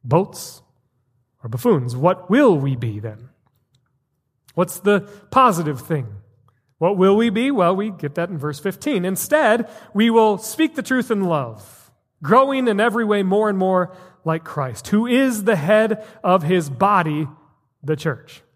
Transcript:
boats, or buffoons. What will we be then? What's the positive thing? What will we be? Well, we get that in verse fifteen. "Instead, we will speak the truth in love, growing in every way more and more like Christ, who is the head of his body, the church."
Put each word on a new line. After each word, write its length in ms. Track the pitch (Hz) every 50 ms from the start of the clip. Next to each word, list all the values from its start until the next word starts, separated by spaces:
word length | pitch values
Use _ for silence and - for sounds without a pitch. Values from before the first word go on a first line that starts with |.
| _
boats, 580 | 120 131 170 196 202 - - - - - - _ _ _ _ _ _ _ _ _ _ _ _ _ _ _ _ -
or 60 | 117
buffoons. 460 | 117 123 - 247 208 147 123 123 120
What 340 | 127 139 180 185 185 - -
will 260 | 196 269 294 247 180
we 200 | 147 135 139 135
be 240 | 120 117 117 104 104
then? 300 | 104 113 107 110 120 127 _ _ _ _ _ _ _ _ _ _ _ _ _ _ _ _ _ _ _ _ _ _ _ _ _
What's 240 | - 185 180 -
the 240 | - - 202 208 196 202 - - - _ _
positive 500 | - 262 262 247 185 165 165 151 143 120
thing? 360 | - - 165 147 123 107 101 - - _ _ _ _ _ _ _ _ _ _
What 180 | _ 160 180 208
will 220 | 185 185 196 202
we 140 | 214 233 233
be? 180 | 190 220 240 277
Well, 260 | 285 220 180 170 190
we 140 | 190 208 220
get 240 | 190 156 - 143 143
that 140 | 175 170 175
in 80 | 196
verse 220 | 151 135 151 143 143
fifteen. 440 | - 196 185 - - 294 285 196 175
"Instead, 640 | 185 190 - - - 294 302 302 220 220 233 233 - - - - - -
we 160 | 196 220 233
will 260 | 226 226 220 220 208
speak 380 | 185 - - - - 320 311 320
the 80 | - 220
truth 260 | - 262 254 233 -
in 140 | 233 202 190
love, 680 | 175 165 147 131 117 110 101 - - - - - _ _ _ _ _ _ _
growing 460 | - 143 208 254 269 277 277 262 254
in 120 | 240 208 196
every 260 | 220 240 202 233 233
way 180 | 208 208 202 196
more 260 | 185 190 208 214 214
and 80 | 202
more 380 | 190 185 185 185 185 180 180 - - - - _ _ _
like 200 | 160 160 165 160
Christ, 460 | - - 147 139 127 117 - - -
who 180 | 202 208 226
is 380 | 240 240 254 269 262 240 208 196
the 100 | 214 220
head 500 | 170 143 170 214 214 220 220 214 - - - - - -
of 200 | 175 180 190 156
his 260 | 151 185 180 160 143
body, 580 | 135 117 190 196 208 190 170 160 151 151 156 - - _ _ _ _ _ _ _ _ _
the 140 | - 139 156
church." 480 | 143 - 165 131 - - _ - - _ _ _